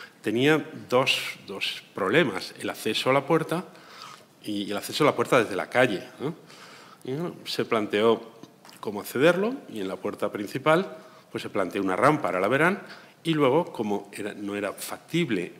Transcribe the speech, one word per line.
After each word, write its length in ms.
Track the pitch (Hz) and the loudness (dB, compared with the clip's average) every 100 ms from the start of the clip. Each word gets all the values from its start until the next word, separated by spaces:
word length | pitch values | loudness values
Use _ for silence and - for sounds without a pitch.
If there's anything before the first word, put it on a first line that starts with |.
| - - | -20 -10
tenía 400 | 113 113 143 156 147 127 104 | -2 2 4 4 2 -12 0
dos, 480 | 127 135 117 - - - | 2 4 0 -4 -10 -14
dos 380 | 98 - - - | -8 -8 -8 -10
problemas, 600 | - 95 139 147 92 - - | -4 2 4 2 0 -8 -8
el 120 | 101 | -8
acceso 400 | - 110 104 135 | -4 -4 0 2
a 20 | |
la 140 | 139 139 | 2 2
puerta 400 | 165 - 165 - - - - - - - _ | 0 0 -4 -6 -14 -20 -20 -18 -20 -20 _
y 280 | - 101 95 | -6 -6 -4
el 60 | 101 | -6
acceso 280 | - 110 | -4 2
a 40 | 147 | 2
la 60 | |
puerta 240 | 117 117 131 | 2 4 4
desde 160 | 101 | 2
la 140 | 92 78 | -2 0
calle, 340 | 117 127 90 - - | 4 4 2 -6 -8
¿no? 160 | 131 165 - - - - - - | -8 -8 -14 -20 -20 -20 -20 -16
Y, 80 | - | -8
bueno, 240 | 139 175 - | -6 -6 -8
se 220 | - - 117 | -6 -4 0
planteó 560 | 113 104 104 113 113 - - - _ - - | 0 2 4 4 4 0 -18 -20 _ -20 -14
cómo 200 | 113 101 | -8 -8
accederlo 540 | 92 117 160 175 214 277 - | -4 2 4 4 0 -4 -10
y 120 | 110 | -8
en 80 | 95 | -6
la 80 | 92 | -6
puerta 360 | 104 101 104 | -6 -4 -4
principal 640 | 98 104 - 156 165 190 - - - - | -4 -6 -2 2 2 2 -8 -20 -20 -14
pues, 120 | 113 | -12
se 80 | 107 | -6
planteó 320 | 104 90 101 | -2 -2 0
una 120 | 95 | 0
rampa, 340 | 90 127 151 92 | 4 4 4 2
ahora 120 | 90 | 0
la 80 | 101 | 2
verán, 340 | 135 165 202 - - - _ | 4 2 0 -6 -18 -20 _
y 120 | 165 | -2
luego, 360 | 156 139 147 - | 2 4 4 0
como 380 | - 107 101 - | -4 -2 -4 -6
era, 200 | - 101 | -10 -10
no 240 | 101 101 101 | -8 -6 -4
era 160 | 98 | -4
factible 800 | - - 95 - 165 156 98 87 | -6 -10 -12 -4 -2 0 -2 -4